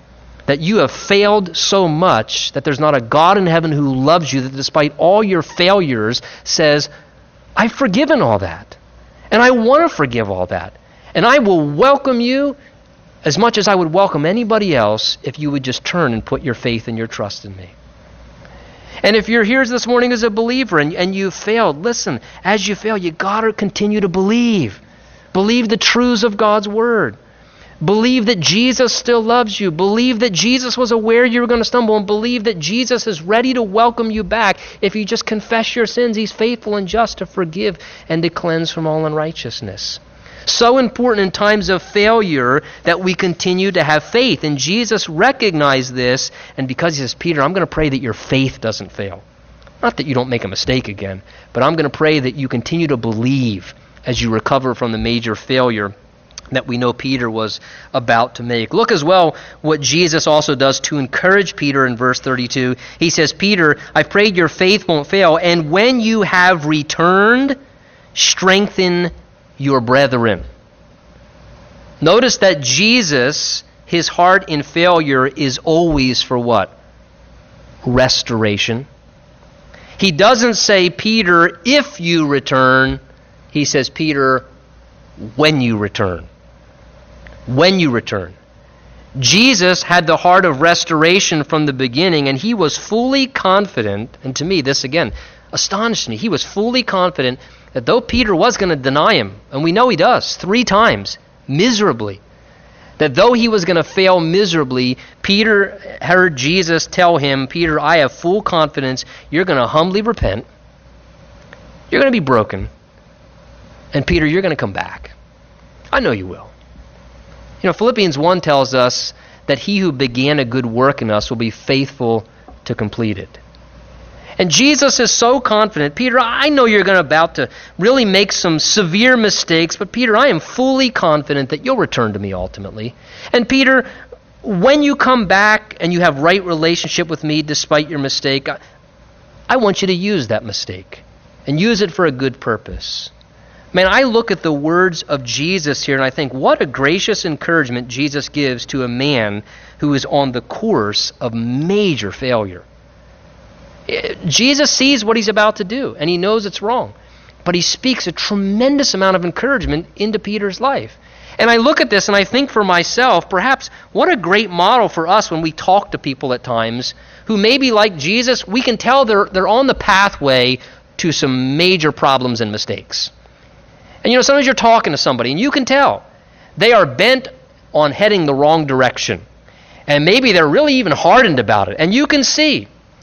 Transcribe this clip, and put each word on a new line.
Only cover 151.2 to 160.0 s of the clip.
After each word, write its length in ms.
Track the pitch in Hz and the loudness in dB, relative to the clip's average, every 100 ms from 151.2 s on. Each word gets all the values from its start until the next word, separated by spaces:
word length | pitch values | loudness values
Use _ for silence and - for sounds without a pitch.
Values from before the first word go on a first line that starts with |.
of 140 | 123 113 | -6 -4
major 760 | 117 127 165 208 202 131 101 | -4 -4 0 0 0 -2 -6
failure. 520 | - 131 117 101 87 - - - - - - - - - - - - - | -6 -2 -2 -2 -10 -20 -20 -20 -20 -20 -20 -20 -20 -20 -20 -20 -20 -8
Eh, 280 | - - - 185 | -8 -6 -8 -4
Jesus 460 | - 254 285 294 | 0 0 2 0
sees 340 | - 269 277 208 | 0 0 0 0
what 120 | 226 | -2
he's 100 | 214 | 0
about 300 | 214 214 214 | 2 0 0
to 60 | |
do, 320 | 185 247 208 107 | -6 -6 -8 -4
and 100 | 156 | -2
he 80 | 175 | -2
knows 300 | 190 220 202 | 0 -2 -4
it's 160 | - | -6
wrong. 320 | 202 247 113 - - - - - | -4 -4 -4 -12 -20 -20 -20 -10
But 100 | - | -2
he 80 | 180 | -2
speaks 460 | 165 - - 247 175 | -2 -2 -2 -2 -6
a 40 | |
tremendous 840 | 160 - 202 196 208 262 285 277 190 | -8 -4 -2 -2 0 2 2 0 0
amount 200 | 190 185 | 2 2
of 60 | |
encouragement 600 | 175 - 254 262 139 147 175 | -2 -4 -2 -2 -2 -4 -6
into 220 | - | -6